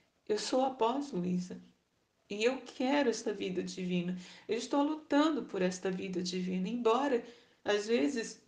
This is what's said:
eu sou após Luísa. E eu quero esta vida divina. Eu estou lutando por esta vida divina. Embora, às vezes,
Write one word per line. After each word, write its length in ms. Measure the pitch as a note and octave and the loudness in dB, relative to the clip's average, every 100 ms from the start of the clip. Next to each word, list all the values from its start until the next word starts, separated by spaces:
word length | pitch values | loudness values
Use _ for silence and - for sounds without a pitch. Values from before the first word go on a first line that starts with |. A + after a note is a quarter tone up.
| _ _ - | _ _ -4
eu 120 | G#3 | -4
sou 260 | - B3+ | 0 2
após 480 | C4 - A3+ C#4 C#4+ | 2 2 0 0 -4
Luísa. 480 | F3 F3+ F3+ - - - _ _ _ _ _ - | -4 -2 -2 -4 -10 -16 _ _ _ _ _ -10
E 160 | G3+ | 0
eu 160 | A#3 B3+ | 0 0
quero 480 | - - B3+ C#4+ B3 | -6 -2 2 4 4
esta 220 | A3 G#3+ | 2 -2
vida 300 | G3 G3 F3+ | -2 -2 -2
divina. 540 | F#3 - F3+ F3+ F3 F3+ - - - | -4 -4 -2 0 0 -4 -8 -12 -4
Eu 80 | A3+ | -4
estou 260 | A#3+ D4 | 0 2
lutando 640 | D4 D#4 - C#4+ D#4 C#4 | 2 0 0 4 4 2
por 180 | - G3 | -2 0
esta 280 | F3+ F3+ F#3+ | 0 0 -4
vida 320 | F#3 F#3+ F#3 | -4 -4 -4
divina. 460 | F3+ F#3 F#3 F#3 F#3+ | -2 -2 -2 -2 -2
Embora, 560 | A#3+ A3+ A#3+ C#4+ A#3 - - - _ | 0 2 4 4 0 -2 -16 -20 _
às 240 | - G#3 G#3+ | -2 0 2
vezes, 520 | A#3+ C#4+ A#3 F#3 - | 2 2 0 -4 -8